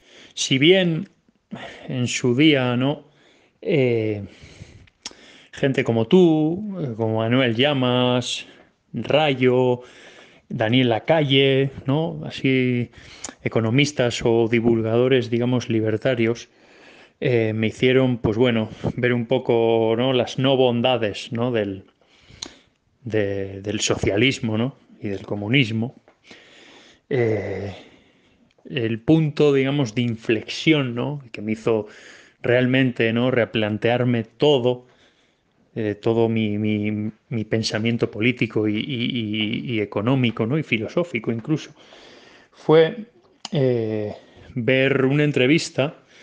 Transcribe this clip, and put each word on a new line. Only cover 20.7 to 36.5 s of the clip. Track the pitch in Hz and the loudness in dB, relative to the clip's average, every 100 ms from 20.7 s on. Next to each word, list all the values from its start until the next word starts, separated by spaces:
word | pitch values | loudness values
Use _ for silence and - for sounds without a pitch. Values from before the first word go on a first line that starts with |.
| 120 123 123 107 95 - | 2 0 0 -2 -6 -8
¿no? | 117 123 | -4 -2
Del, | 117 101 95 - _ _ _ _ - - - _ _ _ _ | -2 -2 -6 -14 _ _ _ _ -18 -18 -20 _ _ _ _
de, | 117 107 101 98 98 98 | -4 -2 -2 -4 -8 -10
del | 101 104 | -6 -4
socialismo, | - 104 107 101 131 123 110 107 | -2 -2 0 2 2 0 -4 -2
¿no? | 127 - _ - | -2 -6 _ -12
Y | 104 | -8
del | 98 | -8
comunismo. | - 101 101 139 110 110 123 - _ _ - - - - - - - _ - | -8 -8 0 0 2 -2 -6 -10 _ _ -20 -20 -20 -20 -20 -20 -20 _ -6
Eh, | 131 113 104 98 95 98 90 - _ _ _ _ _ _ _ - | -2 0 -2 -4 -8 -10 -12 -20 _ _ _ _ _ _ _ -10
el | 156 113 113 | -6 -4 -2
punto, | - 160 156 151 147 | 2 4 2 2 2
digamos, | 139 135 143 120 | 4 2 0 -2
de | 120 | -2
inflexión, | 120 113 - 107 - - 160 151 131 | -4 -4 -2 -2 -4 -4 0 2 0
¿no? | 120 127 147 123 | -4 -6 -6 -12
Que | - | -10
me | 107 | -6
hizo | 110 120 110 104 - - - - _ | -4 0 0 -2 -12 -20 -20 -20 _
realmente, | - 123 127 131 131 120 113 | 0 2 4 2 2 2 0
¿no? | 117 127 | 0 0
Replantearme | 123 107 113 107 107 117 123 123 117 | 0 0 0 -2 0 0 0 0 0
todo, | 110 - 151 139 123 123 - _ _ _ _ _ _ _ _ | -4 0 2 4 2 -2 -8 _ _ _ _ _ _ _ _
eh, | 117 107 | -6 -4
todo | 101 120 117 113 | -2 0 2 2
mi, | 113 107 | 0 -2